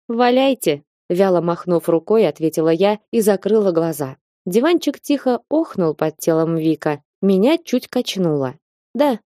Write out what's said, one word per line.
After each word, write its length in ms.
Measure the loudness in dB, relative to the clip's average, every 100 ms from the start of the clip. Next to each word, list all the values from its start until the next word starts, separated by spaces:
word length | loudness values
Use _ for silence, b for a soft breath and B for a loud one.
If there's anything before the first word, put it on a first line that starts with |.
| -8
валяйте", 760 | 0 2 2 2 0 -2 -4 _ _ -6
вяло 320 | 0 2 2
махнув 480 | 0 -4 -2 -2 0
рукой, 360 | -2 2 2 2
ответила 440 | 0 -4 0 0
я 300 | 2 0 -2 -2
и 80 | 0
закрыла 540 | 2 0 2 2 2
глаза. 420 | 0 -2 -4 -8 -10 _ _ -2
Диванчик 540 | 0 2 0 0 -6
тихо 400 | -4 -2 -2 -4 -2
охнул 440 | -2 -2 -2 -2
под 240 | -2 -4 -2
телом 380 | 0 0 0 0
Вика. 480 | 0 -2 -2 -6 _ -2
Меня 360 | 2 4 2 0
чуть 320 | -2 -4 -4
качнуло. 640 | -6 -6 -2 -2 0 -4 -8 _ _ _ -2
Да, 240 | 0 0